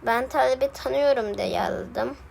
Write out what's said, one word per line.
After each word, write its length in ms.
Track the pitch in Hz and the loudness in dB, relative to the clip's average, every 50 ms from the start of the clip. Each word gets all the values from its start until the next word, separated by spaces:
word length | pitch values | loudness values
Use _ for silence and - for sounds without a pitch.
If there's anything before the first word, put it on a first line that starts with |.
| - | 0
Ben 220 | 233 226 233 254 262 | 0 0 0 0 -2
Talib'i 440 | - 302 262 254 262 254 269 277 | 2 2 4 4 4 2 0 -2
tanıyorum 640 | 277 - - 269 262 277 285 285 277 247 220 208 202 196 | -2 -4 -6 -2 0 2 4 4 4 2 0 -4 -4 -4
diye 240 | 196 190 - - | -4 -2 0 0
aldım. 560 | 95 82 - - - - - 202 110 - 285 - - - | -2 -2 -2 -4 -8 -8 -4 -4 -4 -4 -6 -10 -16 -20